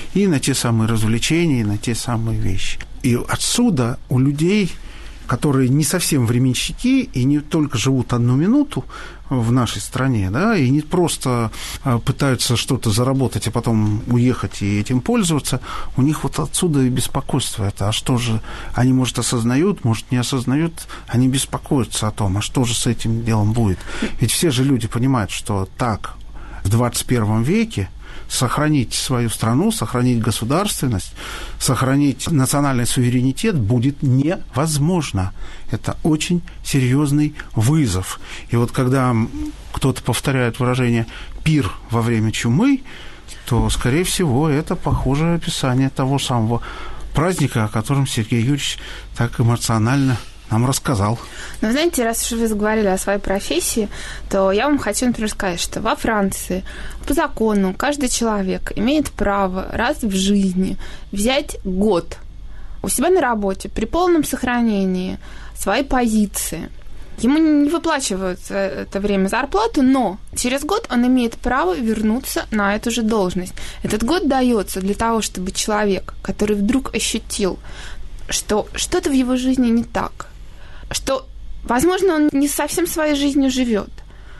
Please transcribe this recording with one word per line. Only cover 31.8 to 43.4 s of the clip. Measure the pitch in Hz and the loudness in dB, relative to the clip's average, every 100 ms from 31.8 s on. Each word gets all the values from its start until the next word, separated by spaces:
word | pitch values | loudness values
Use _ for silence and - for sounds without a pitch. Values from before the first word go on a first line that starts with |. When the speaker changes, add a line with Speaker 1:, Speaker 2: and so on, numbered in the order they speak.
| 123 139 143 127 - | 2 4 2 0 0
Speaker 1:
национальный | 151 127 143 143 127 | 2 2 2 2 2
суверенитет | 117 - 123 123 131 131 220 170 | 2 2 2 4 2 2 0 2
будет | 101 123 131 143 | 2 2 2 0
невозможно. | 139 131 147 196 - 127 160 147 151 185 139 95 92 - - - - | 2 4 2 0 -2 -2 0 2 2 2 0 -2 -2 -4 -10 -8 -4
Это | 127 - - | -4 -4 -2
очень | 170 156 - 175 - - | 0 0 0 -2 -2 -10
серьезный | - 139 127 135 151 147 147 147 - | -2 0 4 2 4 2 0 -4 -6
вызов. | - 110 160 127 90 - - - - - | 0 4 4 2 0 -4 -10 -12 -14 -2
И | 120 | 0
вот | 120 | 0
когда, | - 127 135 127 | 0 2 2 4
м, | 113 113 - 214 - - | 2 0 -2 -6 -8 -10
кто-то | - 156 160 | -2 0 0
повторяет | - 117 - 135 120 110 | -2 -2 0 0 0 0
выражение | 127 127 123 117 113 - - - | 0 2 2 2 -2 -8 -12 -4
«пир | 156 151 101 - - | 2 2 2 -4 -2
во | 117 | 0
время | 113 113 107 | 2 2 2
чумы», | - 120 135 269 269 - - - - - - | 0 2 4 4 2 -2 -14 -14 -16 -16 -16